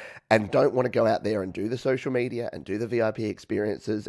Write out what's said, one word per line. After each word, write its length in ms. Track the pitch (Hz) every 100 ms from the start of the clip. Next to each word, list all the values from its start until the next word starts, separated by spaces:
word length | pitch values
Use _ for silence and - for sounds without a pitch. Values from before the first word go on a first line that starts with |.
| - - -
and 180 | 110 104
don't 240 | 139 139
wanna 160 | 123 123
go 160 | 113 110
out 180 | -
there 200 | 101 107
and 100 | 95
do 160 | 87 104
the 80 | 123
social 340 | 135 131 139
media 380 | 127 120 117 117
and 140 | 87 73
do 140 | 101
the 80 | 113
V 160 | 120
I 80 | 110
P 140 | 107 107
experiences 840 | 95 - 104 104 87 - 107